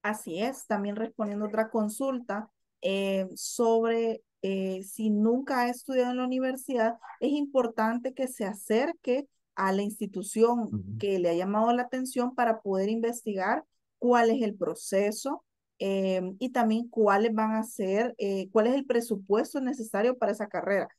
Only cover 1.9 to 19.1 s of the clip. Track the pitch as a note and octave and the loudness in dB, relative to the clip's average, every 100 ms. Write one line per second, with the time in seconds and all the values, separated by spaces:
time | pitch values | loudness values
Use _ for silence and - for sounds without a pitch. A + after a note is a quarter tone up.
1.9 | G#3+ C4+ B3+ A#3+ G3+ - _ _ _ F#3 | -2 -2 -2 -4 -6 -8 _ _ _ -2
2.9 | G3 G3 G3 F#3 - - - A#3 A3+ A3+ | 0 0 0 -2 -8 -10 0 4 4 2
3.9 | A#3 A3+ A3 _ _ F#3+ G3 F#3+ F#3+ G3 | 0 0 -4 _ _ -4 -2 -2 -6 -10
4.9 | - A3 G#3 A3 B3 C#4 C4 A#3+ B3 - | -2 0 4 4 2 0 0 0 -2 -2
5.9 | B3+ B3 B3+ B3+ B3+ C4 C4 - B3 A3+ | 0 2 0 -2 0 -2 -4 -4 0 0
6.9 | A#3 - - C4+ D4 C#4+ C4+ A#3 A3+ A3 | -2 -14 -4 -2 0 2 2 0 0 0
7.9 | A#3+ B3+ C4 B3+ - G3+ G#3 - G#3+ D4 | 0 -4 -4 -6 -4 -6 -6 0 2 2
8.9 | E4 - B3+ C#4 _ _ - F#3+ G3 G#3 | -2 -2 -2 -2 _ _ -2 0 2 -2
9.9 | G#3+ G3+ F#3+ F#3 A3 A#3 A#3+ G#3+ G#3 F#3 | -4 -6 -6 -4 4 4 4 -2 -4 -6
10.9 | A2 G3+ F#3+ F3 E3+ F#3+ G#3+ A3+ A#3+ A#3+ | -4 0 2 2 2 0 2 2 2 0
11.9 | C4 B3+ B3 B3 B3+ A#3 A3 G3+ F#3+ G3+ | -4 -4 -2 -2 0 0 0 -2 0 0
12.9 | A3+ A#3 A#3+ A3+ G3 F#3+ C#4 - _ _ | 0 -2 -4 -6 -2 0 -2 -4 _ _
13.9 | _ A#3+ A#3+ A3+ C4+ G#3+ G3 E3 D#3 - | _ 2 4 4 4 0 -2 -4 -4 0
14.9 | G3 G3+ A3 C4+ D4 _ _ _ _ G3 | 2 2 -2 -6 -6 _ _ _ _ -2
15.9 | G3 F#3+ F#3 F#3 F#3+ B3+ B3+ A3 A3 A#3+ | 0 0 0 -2 -4 -2 2 2 2 -2
16.9 | A#3 G#3 G3 A3+ A3 A3 A3 A3+ - F#3+ | 4 6 6 4 2 2 0 -2 -4 0
17.9 | G3 A#3+ - G3 G3 F#3+ A3 A3 C#4 C#4 | 2 0 -2 -4 -2 0 2 4 2 2
18.9 | A#3 A#3 | 0 0